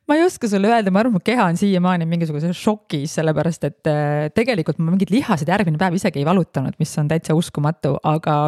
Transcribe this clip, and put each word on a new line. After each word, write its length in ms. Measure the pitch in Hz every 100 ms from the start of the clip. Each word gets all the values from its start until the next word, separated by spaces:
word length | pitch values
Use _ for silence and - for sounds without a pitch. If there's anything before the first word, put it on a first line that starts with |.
| -
ma 80 |
ei 80 | 302
oska 240 | 349 - 233
sulle 220 | 196 196
öelda, 200 | 233 196
ma 80 | 190
arvan, 140 | 247 196
mu 40 |
keha 240 | - 247 185
on 80 | 170
siiamaani 480 | 202 185 180 180 165
mingisuguses 480 | 170 165 147 165 175
šokis, 580 | - 214 - 156 143 -
sellepärast 480 | 160 151 160 160 147
et, 140 | - 160
äh, 380 | 147 147 147 151
tegelikult 440 | - 240 214 160 151
ma 140 | 160
mingid 180 | 190 190
lihased 340 | 208 285 175 151
järgmine 300 | 196 180 156
päev 180 | 185 175
isegi 240 | 190 143
ei 40 | 143
valutanud, 480 | 190 165 - 131 -
mis 140 | 156 -
on 80 | 147
täitsa 240 | 160 - 160
uskumatu, 580 | 165 - 147 160 147 - -
aga 380 | 156 165 147